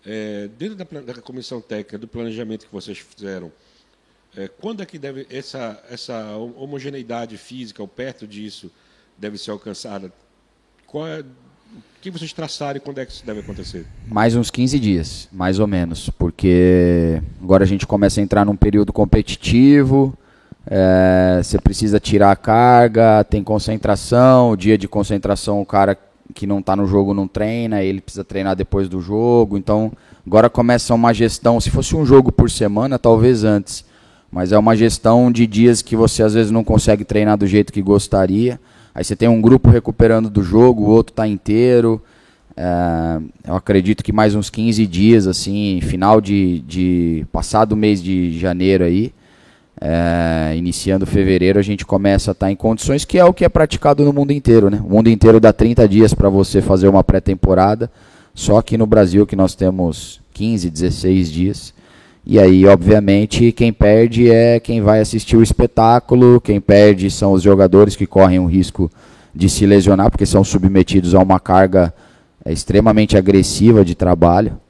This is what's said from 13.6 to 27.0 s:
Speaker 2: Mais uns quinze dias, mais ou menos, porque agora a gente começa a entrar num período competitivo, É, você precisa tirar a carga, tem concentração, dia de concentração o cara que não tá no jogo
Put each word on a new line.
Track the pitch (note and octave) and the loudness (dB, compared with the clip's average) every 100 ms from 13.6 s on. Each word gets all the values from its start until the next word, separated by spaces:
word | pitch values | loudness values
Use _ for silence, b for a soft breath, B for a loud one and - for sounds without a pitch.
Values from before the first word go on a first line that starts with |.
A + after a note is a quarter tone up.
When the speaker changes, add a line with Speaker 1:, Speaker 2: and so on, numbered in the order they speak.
| F#2 F2+ D#2+ - A2+ | -16 -18 -20 -20 -12
Speaker 2:
Mais | G#2+ A2+ A#2 | -4 -2 -2
uns | A2+ | -6
quinze | - B2+ C#3+ | -6 -4 -4
dias, | A2 F#2 D#2+ - - | -2 -4 -6 -14 -20
mais | F#2+ F2+ F#2+ | -10 -6 -4
ou | G#2 | -4
menos, | F#2+ E2+ E2 - | -4 -6 -10 -12
porque | - E2+ - G2 F2 F2+ F2+ F2 F2 E2 D#2+ D#2 - | -8 -8 -4 0 2 2 2 0 0 -2 -6 -10 -14
agora | F#2 F#2+ | -2 0
a | F#2+ | 0
gente | G2 - | -2 -6
começa | G#2 G2 G2+ | -2 -2 -2
a | |
entrar | G2+ G2+ G2+ | -4 -2 -2
num | G2+ | 0
período | G#2+ G2+ G#2 | 0 0 -2
competitivo, | - G#2 A2 - - - A#2 C3+ C#3+ C3 C#3 C3+ C3+ b b b b - | -4 -2 -2 -4 -10 -2 2 4 4 2 0 -2 -6 b b b b -8
É, | G2 F#2+ F#2 F#2 F#2 F#2 F2+ | -2 0 2 2 2 0 -2
você | F2 G2+ | -4 -2
precisa | - G2 G#2+ G#2 | -2 -2 -2 -4
tirar | - G#2 G2 | -2 0 2
a | G2 | 0
carga, | - A2 B2 B2 A#2+ A2 A2+ G#2+ | 0 0 4 4 4 2 2 2
tem | G2+ G#2+ | 0 -4
concentração, | F#2+ G#2+ G#2 A2 G#2+ G2+ - A#2+ B2+ B2+ A#2+ G#2 | -4 -6 -6 -6 -4 -6 -2 2 4 4 2 -2
dia | G2 G#2+ | 0 -2
de | G2 | -2
concentração | G#2+ G2+ G2+ G2 G2+ - G2+ | -8 -6 -6 -6 -6 -6 -8
o | G2 | -4
cara | G#2 G2 G2 _ _ _ | -2 -2 -2 _ _ _
que | - G2+ | -12 -6
não | G2+ | -6
tá | F#2 F#2+ | -4 -4
no | G2+ | -2
jogo | G2 | -2